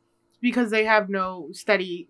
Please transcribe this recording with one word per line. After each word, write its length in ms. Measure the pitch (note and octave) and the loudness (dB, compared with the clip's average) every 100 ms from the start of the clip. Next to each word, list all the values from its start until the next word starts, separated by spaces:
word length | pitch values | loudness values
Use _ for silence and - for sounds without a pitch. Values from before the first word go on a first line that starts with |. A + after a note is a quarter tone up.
| _ _ _ _ | _ _ _ _
Because 300 | A#3+ A#3+ A#3 | -2 0 0
they 140 | A3 | 2
have 240 | A3 G#3+ G3 | 4 4 2
no 400 | G3 F#3 F#3 C#3+ | -2 -4 -8 -12
steady 540 | - - G3 F#3 F3 E3+ | -6 0 0 0 -8 -2